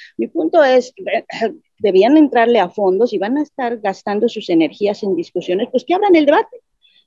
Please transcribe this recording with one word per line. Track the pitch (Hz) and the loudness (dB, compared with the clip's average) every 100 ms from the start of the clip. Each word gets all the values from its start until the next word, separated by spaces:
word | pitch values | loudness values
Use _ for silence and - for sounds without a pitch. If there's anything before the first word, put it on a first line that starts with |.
| - - | -16 -8
mi | - | -6
punto | 320 311 339 | -4 0 2
es, | 269 254 247 - | 4 2 -2 -12
eh, | 185 220 - - 220 - _ _ | -8 -8 -8 -6 -6 -8 _ _
debían | 202 185 220 311 | 0 2 4 4
entrarle | 285 247 226 233 | 4 2 2 2
a | 175 | 0
fondo, | - 190 190 240 | -2 -2 0 0
si | 202 | -2
van | 202 285 | -4 -4
a | |
estar | 294 - 240 233 | -6 -6 -6 -4
gastando | 208 190 214 202 233 | -6 -6 -6 -2 -2
sus | 220 202 | -4 -2
energías | 165 151 - 202 196 | 0 0 -2 -4 -4
en | 202 170 | -4 -4
discusiones, | 175 180 180 185 240 | -6 -8 -6 -4 -2
pues | 240 | -4
que | - | -2
abran | 370 415 330 | -2 4 4
el | 285 | 4
debate, | 339 440 - _ _ _ _ | 2 0 -12 _ _ _ _